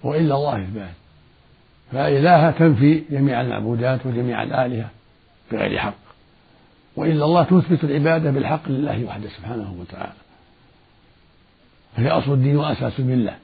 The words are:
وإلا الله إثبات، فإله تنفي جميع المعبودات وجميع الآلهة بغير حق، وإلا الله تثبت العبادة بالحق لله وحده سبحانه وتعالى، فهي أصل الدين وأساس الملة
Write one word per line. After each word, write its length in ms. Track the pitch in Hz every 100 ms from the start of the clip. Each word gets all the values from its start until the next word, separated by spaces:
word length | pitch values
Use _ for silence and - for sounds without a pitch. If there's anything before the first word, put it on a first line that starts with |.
وإلا 320 | - 151 160
الله 280 | 139 143 120
إثبات، 320 | 95 107 98 82 _ _ _ _ _ _ _ _ _
فإله 580 | 127 147 143 156 175 160
تنفي 520 | 143 160 127 143 156 151
جميع 300 | 143 139 120
المعبودات 680 | 127 107 107 117 117 110 127
وجميع 360 | 117 123 113
الآلهة 480 | 113 - 127 120 107 - _ _ _ _ _
بغير 260 | 110 101 101
حق، 160 | 104 101 _ - _ _ _ _ _ _ _ -
وإلا 280 | 151 156
الله 180 | 147 175
تثبت 400 | 165 180 156 170
العبادة 460 | 151 143 147 165 156
بالحق 380 | 135 131 151 -
لله 360 | 135 147 104
وحده 240 | 117 101 107
سبحانه 480 | - 90 120 101 90
وتعالى، 320 | 90 - - - _ _ _ _ _ _ _ _ _ _ _ _ _ _ _ _ _ -
فهي 120 | 123
أصل 240 | 160 139
الدين 240 | 139 131 143
وأساس 440 | 151 - 123 98
الملة 360 | 127 127 107 -